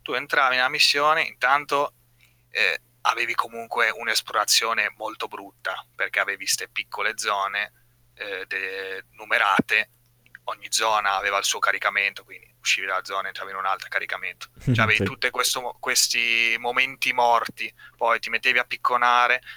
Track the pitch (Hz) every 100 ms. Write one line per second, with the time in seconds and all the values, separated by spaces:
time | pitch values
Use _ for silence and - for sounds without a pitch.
0 | - 127 143 151 135 127 127 147 - 147
1 | 147 160 113 - 127 143 143 143 143 -
2 | _ _ _ _ _ - 101 - _ _
3 | - 113 117 117 117 117 113 117 113 110
4 | 113 110 - 110 104 - 113 113 104 -
5 | 107 110 110 104 98 _ 98 92 - -
6 | 98 104 98 98 98 - 98 - - -
7 | 104 110 110 101 98 101 104 - _ _
8 | _ - 107 95 98 95 95 95 95 95
9 | - - 107 113 107 98 - 107 110 _
10 | _ _ _ - - - - - 110 107
11 | 101 98 101 98 - 104 101 98 104 101
12 | 98 98 - 95 - _ - - 95 92
13 | 92 98 95 95 95 98 95 95 - 98
14 | 92 95 92 - - - - 120 110 107
15 | 196 131 127 123 120 131 123 - 127 120
16 | - 117 117 117 113 113 120 127 131 131
17 | 127 123 120 117 - - 110 - - -
18 | 117 113 117 113 127 123 123 120 - 123
19 | 123 123 120 123 -